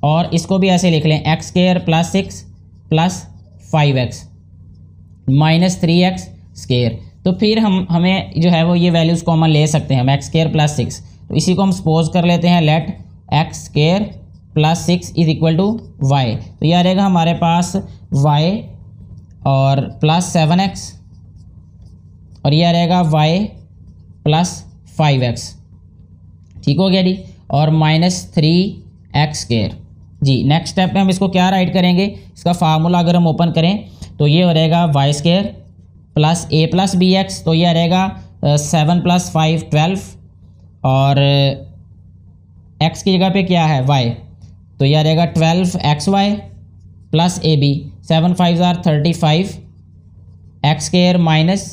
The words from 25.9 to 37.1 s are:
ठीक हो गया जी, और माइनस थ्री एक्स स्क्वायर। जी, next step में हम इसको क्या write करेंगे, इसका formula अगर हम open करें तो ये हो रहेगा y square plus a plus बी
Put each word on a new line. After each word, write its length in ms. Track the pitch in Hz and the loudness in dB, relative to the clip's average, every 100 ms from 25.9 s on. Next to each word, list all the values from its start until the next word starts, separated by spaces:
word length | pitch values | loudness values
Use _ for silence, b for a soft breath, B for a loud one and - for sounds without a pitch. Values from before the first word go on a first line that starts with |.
| - - - - - - - | -20 -20 -20 -20 -20 -20 -8
ठीक 140 | - 143 | -2 0
हो 100 | 190 | 2
गया 140 | 185 | 2
जी, 140 | 180 190 B B B | 0 -2 B B B
और 200 | 139 156 | 0 2
माइनस 500 | 160 156 160 175 180 - | 2 2 2 2 -2 -4
थ्री 180 | - 156 170 196 - - - - 139 | 0 2 2 0 -6 -20 -20 -6 -2
एक्स 220 | 147 - | -2 -4
स्क्वायर। 360 | - 117 107 - - - - - | -4 -2 -4 -8 -20 -20 -20 -4
जी, 200 | 139 131 | 0 0
next 240 | 135 156 170 | 2 0 -2
step 260 | - 185 | -2 0
में 60 | 190 | 0
हम 100 | 190 | 0
इसको 180 | 185 196 | 0 0
क्या 180 | 185 185 | 0 0
write 220 | 190 185 | 0 0
करेंगे, 320 | 190 180 180 202 B B | 0 2 2 0 B B
इसका 180 | - - | -6 -4
formula 440 | 175 165 156 160 175 | 0 0 2 2 2
अगर 180 | 170 175 | 2 2
हम 100 | 170 | 2
open 220 | 156 170 | 2 0
करें 320 | 160 165 208 B B B - | 2 0 0 B B B -2
तो 80 | 147 | 2
ये 160 | 151 | 4
हो 100 | 180 | 2
रहेगा 320 | 160 160 170 170 | 2 2 2 0
y 260 | 143 139 | 0 0
square 300 | 143 170 180 208 - - - - - - - | 0 0 0 -2 -8 -20 -20 -20 -20 -8 0
plus 300 | 151 170 - | 0 0 -2
a 220 | 151 160 | 0 0
plus 240 | 170 190 185 | 0 0 2
बी 180 | 180 | 2